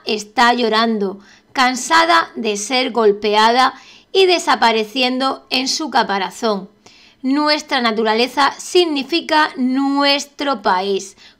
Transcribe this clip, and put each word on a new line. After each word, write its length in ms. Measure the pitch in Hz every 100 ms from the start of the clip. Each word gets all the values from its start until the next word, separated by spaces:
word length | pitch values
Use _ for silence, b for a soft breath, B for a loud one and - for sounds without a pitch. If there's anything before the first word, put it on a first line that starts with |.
| -
está 480 | 214 208 - 240
llorando, 640 | 247 226 214 233 220 196 196 B B B
cansada 760 | - 254 254 - 330 330 330 - 247
de 200 | 226 202
ser 340 | 208 254 262
golpeada 840 | 226 220 208 214 208 220 240 262 - B B B
y 120 | 381
desapareciendo 1200 | 370 339 302 240 233 220 214 262 254 254 269 - -
en 180 | 254 262
su 220 | - 311
caparazón. 800 | 254 208 196 180 - 226 202 190 _ b b b b
Nuestra 600 | 254 277 302 302 302 277
naturaleza 720 | 233 220 220 220 240 294 277 -
significa 920 | - 359 339 285 269 339 330 311 302 -
nuestro 1040 | 254 262 277 277 285 285 285 - 285 247
país, 560 | 214 185 202 196 - - b